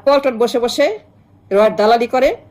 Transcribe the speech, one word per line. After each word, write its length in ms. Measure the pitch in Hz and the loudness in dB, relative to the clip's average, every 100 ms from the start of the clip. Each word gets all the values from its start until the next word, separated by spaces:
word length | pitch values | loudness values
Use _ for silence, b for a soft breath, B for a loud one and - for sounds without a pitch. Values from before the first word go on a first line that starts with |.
পল্টন 340 | 277 277 277 226 | 0 0 0 -2
বসে 200 | 240 247 | -2 -2
বসে 400 | 233 294 294 427 - _ _ _ _ | -4 -2 -2 -2 -14 _ _ _ _
রয়ের 260 | 196 220 214 | 0 2 2
দালালি 300 | 214 233 233 | 0 2 0
করে। 300 | 254 277 466 - | 0 0 -2 -10